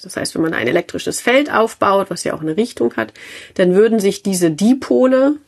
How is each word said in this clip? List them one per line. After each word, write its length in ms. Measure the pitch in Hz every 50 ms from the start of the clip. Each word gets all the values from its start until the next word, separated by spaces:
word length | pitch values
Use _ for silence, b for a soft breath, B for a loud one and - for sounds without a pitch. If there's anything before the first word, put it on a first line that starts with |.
| -
Das 120 | 190 -
heißt, 180 | - - - -
wenn 60 | -
man 120 | 160 160 -
ein 120 | - 110 123
elektrisches 520 | 170 175 170 - - 170 - - - -
Feld 320 | - 240 247 285 294 -
aufbaut, 540 | - 208 226 226 - - 208 202 196 196 185 -
was 160 | 175 - -
ja 80 | - -
auch 60 | 156
eine 160 | 156 156 160
Richtung 380 | 208 240 247 - - 233 240 -
hat, 160 | 226 220 - B B B B B B B B -
dann 200 | - 185 180 185
würden 260 | 196 220 226 226 214
sich 220 | 190 202 196 -
diese 280 | - 196 190 175 175 165
Dipole, 840 | 156 151 196 240 262 254 - - 247 247 254 262 262 262 269 285 294 - _